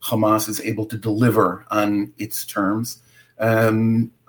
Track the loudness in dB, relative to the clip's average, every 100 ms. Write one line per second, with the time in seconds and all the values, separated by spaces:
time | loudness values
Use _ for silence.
0 | -4 0 2 2 0 -6 -4 -6 -6 -6
1 | -4 2 4 4 2 0 -4 -2 0 0
2 | -4 -8 -10 -10 -8 -4 -2 -2 -4 -10
3 | _ _ _ -4 0 2 2 2 2 2
4 | 0 -6